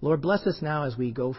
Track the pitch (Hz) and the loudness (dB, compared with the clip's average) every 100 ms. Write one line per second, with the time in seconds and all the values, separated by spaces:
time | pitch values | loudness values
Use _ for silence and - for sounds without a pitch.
0 | 147 156 160 202 196 - 151 151 139 120 | 0 2 2 2 2 -2 -2 -2 -2 -2
1 | 123 113 127 | -2 0 -4